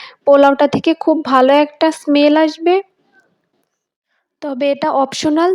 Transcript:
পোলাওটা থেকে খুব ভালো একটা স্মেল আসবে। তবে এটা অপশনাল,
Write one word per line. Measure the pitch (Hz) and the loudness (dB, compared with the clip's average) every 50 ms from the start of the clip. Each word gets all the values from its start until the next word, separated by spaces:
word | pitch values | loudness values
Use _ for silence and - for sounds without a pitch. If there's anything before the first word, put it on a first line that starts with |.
| - - - _ - | -20 -20 -20 _ 0
পোলাওটা | - 285 277 277 277 277 269 294 285 | 2 4 4 4 4 2 2 0 -2
থেকে | - - - 330 320 | -2 -2 -2 -2 -4
খুব | - - - 311 320 302 | -2 -2 -2 -2 -2 -2
ভালো | 254 262 254 254 262 277 | -2 0 2 2 4 4
একটা | 285 302 294 - - 330 320 311 | 2 2 0 -2 -2 -2 -2 -2
স্মেল | - - - 285 285 285 294 294 | -4 -4 -2 0 2 2 2 2
আসবে। | 311 320 311 302 320 330 339 359 392 392 _ _ _ _ _ _ _ _ _ _ _ _ _ _ _ _ _ _ _ _ _ _ _ _ _ _ _ _ _ _ _ - | 2 0 0 -2 -4 -2 0 0 0 -2 _ _ _ _ _ _ _ _ _ _ _ _ _ _ _ _ _ _ _ _ _ _ _ _ _ _ _ _ _ _ _ -10
তবে | 294 277 247 285 285 | -10 -6 -4 -2 -2
এটা | 285 277 302 311 | -2 -2 -2 -4
অপশনাল, | - 277 269 262 - - - 311 302 311 330 359 381 | -2 -2 -2 -4 -4 -6 -4 -2 -2 0 0 0 -2